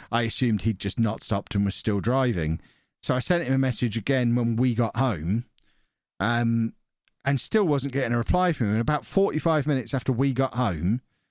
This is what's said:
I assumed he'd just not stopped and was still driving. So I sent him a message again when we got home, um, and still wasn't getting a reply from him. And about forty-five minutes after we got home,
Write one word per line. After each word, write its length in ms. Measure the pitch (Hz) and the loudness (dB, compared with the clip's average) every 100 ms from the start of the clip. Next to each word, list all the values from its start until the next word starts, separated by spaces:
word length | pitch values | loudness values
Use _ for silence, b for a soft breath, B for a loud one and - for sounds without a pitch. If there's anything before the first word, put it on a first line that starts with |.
| B | B
I 100 | 117 | -2
assumed 380 | 113 - 123 107 | -2 -2 0 0
he'd 180 | 113 98 | 0 -2
just 200 | 98 - | -4 0
not 220 | 113 107 | -2 -2
stopped 320 | - 101 - 101 | -2 -4 -2 0
and 100 | 101 | 0
was 100 | - | -2
still 240 | - 101 | -2 -2
driving. 600 | 90 131 127 92 78 80 b b b b | 0 0 0 0 0 -2 b b b b
So 140 | - 131 | -4 -2
I 40 | |
sent 240 | - 175 127 | 0 0 2
him 80 | |
a 40 | 135 | 0
message 400 | 131 - 120 110 | 0 0 -2 -2
again 380 | - 135 120 120 | 0 0 2 2
when 200 | 120 113 | 0 2
we 200 | 127 113 | 0 2
got 200 | 113 - | 0 0
home, 500 | 131 85 80 113 - _ _ _ _ _ _ - | -2 0 -2 -2 -4 _ _ _ _ _ _ -6
um, 540 | 107 120 117 117 113 - _ _ _ _ 143 | -2 0 2 0 -2 -6 _ _ _ _ -2
and 160 | 139 | -2
still 240 | - 220 185 | 0 2 2
wasn't 260 | 143 135 | 2 0
getting 220 | 127 120 | -2 0
a 40 | 120 | 0
reply 360 | 113 180 180 | 2 2 2
from 140 | 156 104 | 2 0
him. 60 | |
And 80 | 110 | 0
about 240 | 117 151 - | 0 -2 0
forty-five 600 | 196 196 151 170 156 139 | 0 2 2 2 2 2
minutes 260 | 135 107 | -2 -2
after 200 | 131 - | -4 -2
we 180 | 120 139 | 0 0
got 220 | 127 135 | 0 -2
home, 480 | 120 117 80 87 123 - _ _ | 0 -2 0 0 0 -4 _ _